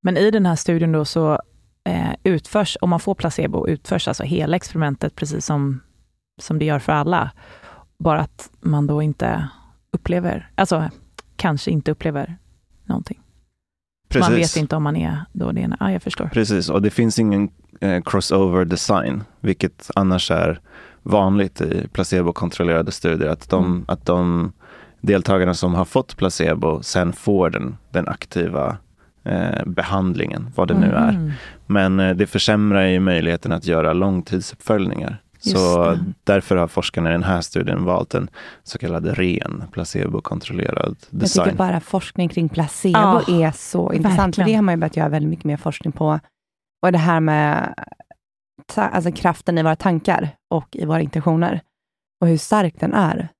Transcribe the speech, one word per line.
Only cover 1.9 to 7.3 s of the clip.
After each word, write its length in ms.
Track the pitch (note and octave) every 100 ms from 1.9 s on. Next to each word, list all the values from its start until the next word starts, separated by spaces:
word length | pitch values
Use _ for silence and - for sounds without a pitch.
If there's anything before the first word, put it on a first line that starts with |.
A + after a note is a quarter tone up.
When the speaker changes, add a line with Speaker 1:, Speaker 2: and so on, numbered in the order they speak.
| F3+ - -
Speaker 1:
utförs, 540 | - F3+ - G#3 F#3+ -
om 80 | F3+
man 100 | E3+
får 160 | - G3
placebo, 520 | E3 - - - -
utförs 400 | D#3 - - -
alltså 160 | -
hela 320 | C#3 E3+ D3+ F3+
experimentet 600 | - E3 D3+ C#3 D#3 -
precis 300 | D3+ D#3 D3
som, 360 | D3 C#3 C3 _ _ _ _ _ -
som 180 | - D#3
det 60 | D3+
gör 140 | D3
för 120 | -
alla. 380 | D3+ D3 F3 B2